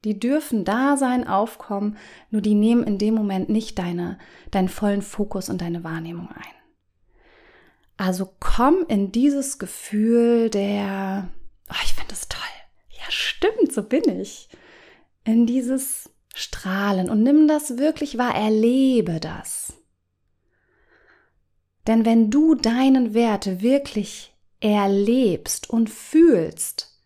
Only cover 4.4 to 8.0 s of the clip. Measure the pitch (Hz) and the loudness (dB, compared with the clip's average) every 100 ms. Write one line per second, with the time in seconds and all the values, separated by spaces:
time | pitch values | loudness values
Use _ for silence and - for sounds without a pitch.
4.4 | - 196 185 - 208 202 202 - 208 196 | -4 -2 -2 -2 -2 -2 -4 -6 -6 -6
5.4 | 185 175 175 170 170 165 165 170 175 - | -6 -6 -6 -8 -8 -8 -8 -12 -14 -16
6.4 | - - _ _ _ _ _ _ _ _ | -20 -20 _ _ _ _ _ _ _ _
7.4 | _ _ _ _ _ - | _ _ _ _ _ -6